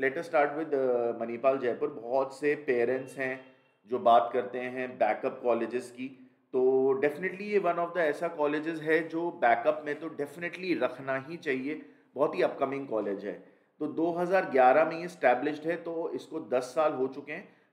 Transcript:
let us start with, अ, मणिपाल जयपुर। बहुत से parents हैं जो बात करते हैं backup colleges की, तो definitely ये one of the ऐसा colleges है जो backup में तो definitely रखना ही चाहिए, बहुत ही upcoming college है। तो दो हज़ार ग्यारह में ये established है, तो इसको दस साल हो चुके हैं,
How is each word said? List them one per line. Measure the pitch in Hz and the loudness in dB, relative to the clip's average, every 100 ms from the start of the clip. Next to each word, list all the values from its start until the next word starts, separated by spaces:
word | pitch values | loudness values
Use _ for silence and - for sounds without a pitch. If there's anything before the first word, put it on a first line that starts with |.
let | 135 | -2
us | 160 165 | -2 -2
start | 156 147 147 | 2 2 0
with, | 156 | -2
अ, | 139 131 120 120 110 | 0 2 2 0 -2
मणिपाल | 113 117 135 135 | -6 0 2 2
जयपुर। | 123 107 147 | 0 -2 -4
बहुत | 143 113 131 135 - | -6 -4 -2 -2 -2
से | 147 147 | 0 0
parents | 147 123 117 131 139 135 | 0 2 2 0 -4 -6
हैं | 131 131 - _ _ _ 101 | -6 -6 -12 _ _ _ -6
जो | 123 | 0
बात | 117 117 120 | 6 6 6
करते | 127 - 127 | -2 -2 -4
हैं | 123 127 127 123 | -6 -6 -6 0
backup | 110 107 117 - | 2 2 -2 -2
colleges | 123 117 113 120 123 | 0 0 0 -4 -8
की, | - 131 - - _ _ | -12 -12 -12 -20 _ _
तो | 127 131 131 135 135 | 2 4 4 4 4
definitely | 147 147 185 185 | 2 0 -6 -6
ये | 208 208 | -2 0
one | 175 170 | 2 0
of | 170 | -2
the | 175 | 0
ऐसा | 160 - 170 | 0 0 -4
colleges | 170 147 151 151 165 | -2 0 0 -4 -4
है | 147 165 160 | 2 2 2
जो | 160 170 | -4 -4
backup | 160 120 117 151 151 151 | 2 4 4 2 0 -2
में | 147 | -6
तो | 160 | -8
definitely | 143 139 160 175 170 185 160 | -6 -8 -6 -10 -6 -2 0
रखना | 123 - 135 135 135 | 0 -4 -6 -6 -6
ही | 170 | -10
चाहिए, | 156 131 131 156 - - _ 123 | -4 -4 -4 -8 -12 -20 _ -2
बहुत | 151 - | 0 2
ही | |
upcoming | 156 - 135 139 135 | 0 0 -4 -4 -4
college | 110 101 98 98 | -2 -2 -4 -6
है। | 87 - _ _ - | -10 -14 _ _ -8
तो | 147 | -6
दो | - 165 | -2 -2
हज़ार | 170 175 190 175 | 0 2 2 2
ग्यारह | 131 127 139 160 | 6 8 8 4
में | 165 | 0
ये | 175 | -8
established | - 135 123 143 147 | 0 2 4 0 -4
है, | 160 170 | -4 -4
तो | 170 165 165 | -4 -6 -6
इसको | - - 156 | -6 -8 -10
दस | 117 123 | -2 -2
साल | 127 160 156 | 0 2 2
हो | 139 131 | 2 -2
चुके | 139 143 | -4 -10
हैं, | 160 214 _ _ | -12 -12 _ _